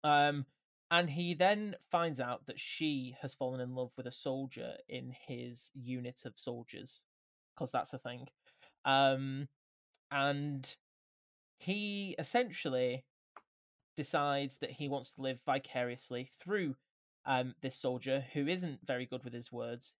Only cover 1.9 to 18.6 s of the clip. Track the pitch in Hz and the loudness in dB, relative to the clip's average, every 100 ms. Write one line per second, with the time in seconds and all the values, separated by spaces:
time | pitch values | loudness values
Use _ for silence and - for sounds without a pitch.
1.9 | 175 170 131 123 123 - - - - 156 | 2 4 2 -2 -2 -6 -8 -6 0 0
2.9 | 143 127 127 135 - 127 127 123 127 127 | 0 -4 -6 -8 -4 -4 -2 -4 -2 -4
3.9 | - 123 - 139 135 135 - 120 - - | -4 -8 -4 -2 -2 -4 -6 -8 -8 -8
4.9 | 127 127 127 - 123 123 120 - 139 123 | -8 -8 -12 -8 -8 -6 -8 -10 -10 -6
5.9 | 127 123 127 120 - - 120 120 - 135 | -4 -6 -8 -12 -8 -8 -8 -10 -12 -10
6.9 | - - _ _ _ _ - 139 123 - | -12 -14 _ _ _ _ -6 -2 0 -2
7.9 | 127 120 123 127 _ _ _ - _ 139 | -6 -8 -8 -12 _ _ _ -20 _ 4
8.9 | 135 135 135 135 135 139 _ _ _ _ | 6 6 4 0 -4 -6 _ _ _ _
9.9 | _ _ 143 139 143 147 139 127 - _ | _ _ 0 2 2 0 -2 -4 -8 _
10.9 | _ _ _ _ _ _ _ - 202 208 | _ _ _ _ _ _ _ -4 -2 0
11.9 | 202 196 - 151 240 247 180 160 127 127 | -2 -4 -4 2 2 2 -2 0 2 2
12.9 | 127 - _ _ - _ _ _ _ _ | 0 -6 _ _ -20 _ _ _ _ _
13.9 | - - 151 143 139 139 - - 123 147 | -4 0 2 4 2 0 -4 -6 -4 -2
14.9 | 139 120 - 135 123 - 139 - 127 123 | -2 -4 -4 -4 -2 0 0 0 -2 -2
15.9 | 120 - 123 131 - 175 208 160 131 _ | -4 -6 -6 -6 -12 -2 0 0 -4 _
16.9 | _ _ _ - 131 127 - 135 - 175 | _ _ _ 2 2 2 -4 -6 -2 0
17.9 | 127 135 135 131 151 143 185 | 0 0 0 0 0 0 0